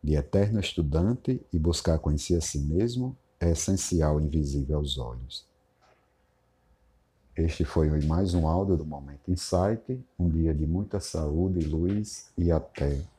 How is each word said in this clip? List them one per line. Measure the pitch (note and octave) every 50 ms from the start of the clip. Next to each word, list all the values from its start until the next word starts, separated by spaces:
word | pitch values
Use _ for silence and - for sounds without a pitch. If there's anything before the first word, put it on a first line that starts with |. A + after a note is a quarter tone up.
| -
de | D2 D2+
eterno | D2 C#2+ - - G2 G2+ G#2 A2 G#2+
estudante | F#2 - - - D#2+ D2 C#2 D#2+ F2 G#2 A#2+ B2+ - - B2+ B2 - _
e | - E2+
buscar | D2+ F2 E2 - - F2 D#2+ D#2
conhecer | - D#2 D2 D2 - - F2+
a | E2+
si | D#2+ - - D2
mesmo | C#2+ D2 D#2 F2+ A2 A#2+ A#2+ B2+ B2+ C3 B2+ - _ _ _ _
é | F2 E2+
essencial | E2 D#2+ - - G2 F#2 - - - E2+ D#2 D2+ D2+ D2+
e | D#2
invisível | D2+ D2 D#2+ D2+ C#2 C#2 C#2+ C2+ C2+ D2+ D2
aos | D2 C#2 - -
olhos. | B1+ A#1+ A#1+ A#1+ B1 B1 - - - _ _ _ _ _ _ _ _ _ _ _ _ _ _ _ _ _ _ _ _ _ _ _ _ _ _ _ _ _ _ _ _ _ _ _ _ _ -
Este | - E2 D#2+ D#2 - D#2
foi | D2 - E2+ D#2 D2+ D2+ D2+ D2
mais | D2+ D#2+ E2+ F#2+ F#2 F2
um | F2 D#2+ D#2
áudio | E2 F2 G2 G2 F#2
do | D#2 D#2
Momento | D#2 D2+ C#2 C#2 C#2 C#2+ C#2+ _ -
Insight, | F#2 F2 - - - F2+ F#2 G2+ A2+ A2+ - - B2+ B2+ B2+ _ _ -
um | F2+ E2+
dia | D#2+ E2 D#2+ D#2+ D#2
de | D2 D2+
muita | D2+ E2 F2+ G#2 - - G2+
saúde | - - - E2 D#2+ D2+ D2 D#2+ F2+ F#2+ F#2 F2+
e | D#2+
luz | D2+ D2+ D#2+ E2+ F2+ G2+ G#2 G#2+ G#2 - - - - _ -
e | F2 E2+
até | E2 D#2 - - _ - C#2 C#2+ C#2+ C#2 - - _